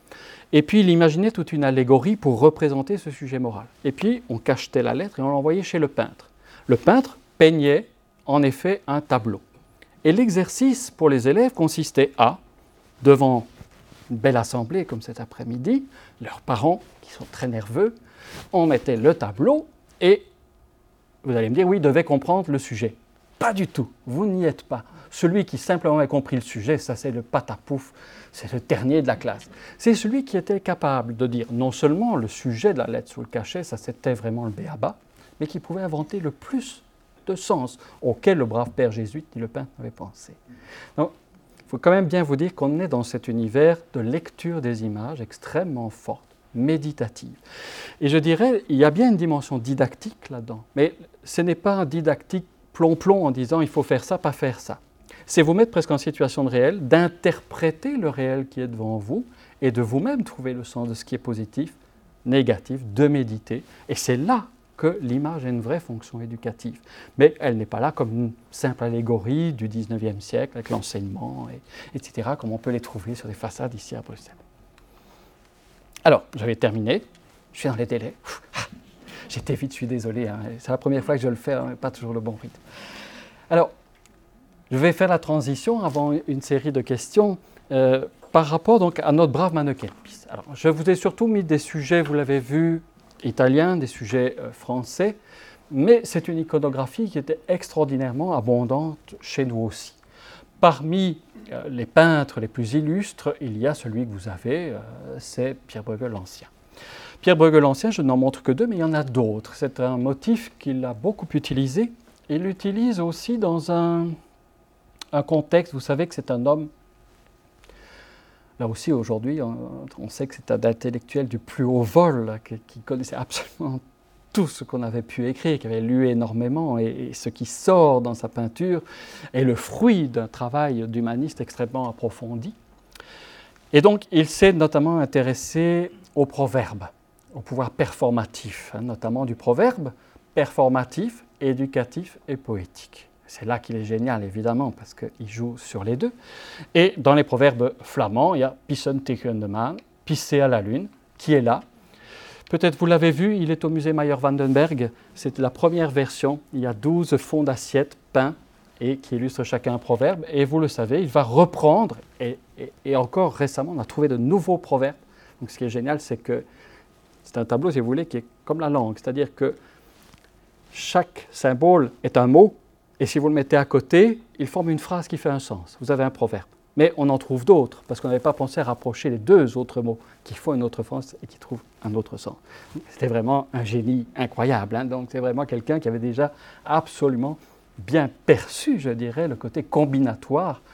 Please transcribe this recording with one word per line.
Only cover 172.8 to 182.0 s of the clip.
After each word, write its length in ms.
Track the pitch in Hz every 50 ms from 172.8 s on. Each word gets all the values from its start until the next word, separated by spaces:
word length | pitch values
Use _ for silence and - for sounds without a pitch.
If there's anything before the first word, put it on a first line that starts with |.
| _ _ _ -
et 60 | 131
si 140 | - - 151
vous 80 | 143
le 80 | 151 151
mettez 220 | 143 135 - 151
à 80 | 143 135
côté, 540 | - - 131 - - 170 175 214 233 220 - - _ _ -
il 80 | 139
forme 240 | 127 - 185 170 165
une 80 | 160 151
phrase 280 | - - 185 175 156
qui 100 | - 170
fait 120 | - - 151
un 80 | 139
sens. 400 | 135 - - 113 90 85 - - -
Vous 100 | 131 127
avez 120 | 139 131 131
un 60 | 131
proverbe. 380 | 131 - 120 110 113 95 - _ _ _ _ _ -
Mais 160 | 147 156 170 -
on 120 | 151 143 139
en 80 | 135 131
trouve 260 | - - 131 123 123
d'autres, 380 | 202 190 151 123 - - - -
parce 140 | - 120 -
qu'on 60 | -
n'avait 120 | 127 127 123
pas 140 | - 151 143
pensé 260 | - 135 131 - 165
à 40 | 135
rapprocher 480 | 127 117 - - 127 113 - - 139
les 80 | 120 113
deux 360 | 104 147 202 180 139 113 117
autres 260 | 127 120 - - 127
mots 180 | 117 117 113 - - - - _ -
qui 100 | - 110
font 220 | - - 165 143
une 80 | 123 120
autre 180 | 117 - -
phrase 340 | 110 - 135 135 135 - - -
et 60 | -
qui 100 | - -
trouvent 240 | - - - 127 113 - _ _ - -
un 100 | 107 107
autre 240 | 110